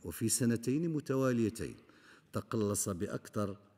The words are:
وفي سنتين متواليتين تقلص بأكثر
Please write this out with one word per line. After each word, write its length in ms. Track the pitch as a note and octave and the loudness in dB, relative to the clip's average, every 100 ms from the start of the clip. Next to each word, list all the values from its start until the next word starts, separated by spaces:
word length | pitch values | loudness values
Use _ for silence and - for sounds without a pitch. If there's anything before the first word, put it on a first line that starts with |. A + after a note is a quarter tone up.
وفي 240 | F2 - A2+ | -10 -4 0
سنتين 640 | - A#2+ A#2 A#2 C#3 E3+ | 2 2 2 0 0 0
متواليتين 840 | D3+ - C3+ C3 B2 A2 - D2+ G#1+ - - - - _ | -2 0 2 2 4 2 0 -8 -8 -18 -20 -20 -20 _
تقلص 560 | G#2+ - A#2+ G#2 G2+ - | -8 -2 0 2 2 0
بأكثر 680 | F2+ G2 - - - G2+ G2 - | -2 -2 -4 -6 -2 -2 -4 -14